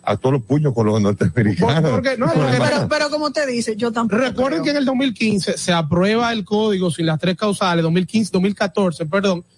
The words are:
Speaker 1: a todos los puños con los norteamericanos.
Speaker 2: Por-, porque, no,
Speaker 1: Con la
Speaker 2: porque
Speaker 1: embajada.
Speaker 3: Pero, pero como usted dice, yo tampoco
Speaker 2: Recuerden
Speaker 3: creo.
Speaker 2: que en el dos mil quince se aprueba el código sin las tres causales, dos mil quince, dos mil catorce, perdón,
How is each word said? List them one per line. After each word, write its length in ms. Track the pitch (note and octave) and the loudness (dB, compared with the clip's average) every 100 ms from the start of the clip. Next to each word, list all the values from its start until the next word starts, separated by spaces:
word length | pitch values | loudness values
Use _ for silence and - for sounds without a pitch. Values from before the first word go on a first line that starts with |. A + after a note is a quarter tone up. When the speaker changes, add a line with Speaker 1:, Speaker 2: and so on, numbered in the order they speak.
Speaker 1:
a 140 | - G#2 | -6 -2
todos 160 | B2+ | 0
los 100 | C#3 | -2
puños 320 | A#2+ C#3+ D3+ | 0 0 0
con 120 | A2+ G#2+ | 0 2
los 140 | G#2+ | 2
norteamericanos. 840 | G2+ G2+ - - G#2 F#2+ A3+ D3+ | 0 0 0 2 0 2 2 2
Speaker 2:
Por-, 200 | D#3 - | 2 0
porque, 140 | C4+ B3+ | -2 0
no, 80 | C#4 | 0
Speaker 1:
Con 120 | - | 2
la 40 | |
Speaker 2:
porque 140 | - - | 2 2
Speaker 1:
embajada. 320 | D4+ D4 - | 2 0 0
Speaker 3:
Pero, 160 | D4+ | 0
pero 60 | D4 | 0
como 160 | D4+ D4+ | -2 -2
usted 200 | D#4 C#4+ | -2 -2
dice, 300 | A#3+ A3+ G#3+ | -2 -4 -4
yo 160 | A#3+ | -4
tampoco 280 | A3+ A#3 G3+ | -2 0 0
Speaker 2:
Recuerden 420 | B3+ G#3+ C4 D#4+ | 0 0 -2 0
Speaker 3:
creo. 20 | |
Speaker 2:
que 60 | D4 | 0
en 60 | D4 | 0
el 60 | |
dos 120 | C4+ B3+ | 0 0
mil 180 | C#4 | -2
quince 420 | G#3 A3+ G#3 - E3+ | 0 0 0 -2 -4
se 160 | - | 0
aprueba 600 | F3 D#3 E3+ F#3+ A3 A#3+ | 0 0 2 2 2 0
el 120 | A#3 | -2
código 460 | F3+ G#3 A3 G3 F3+ | -2 0 2 2 0
sin 160 | D#3+ E3 | 0 -2
las 140 | D#3 | 0
tres 160 | F3+ F3+ | -2 0
causales, 480 | G#3+ G3 F#3+ E3+ | -2 0 0 2
dos 80 | E3 | 2
mil 160 | E3+ F3+ | 0 0
quince, 220 | A3 G#3+ | -2 0
dos 100 | F#3+ | 0
mil 140 | F#3 G3 | 0 0
catorce, 500 | G#3 F#3+ F#3+ E3 D#3+ | -2 0 0 -2 -2
perdón, 380 | G3 G3+ F3 - | 0 0 -2 -6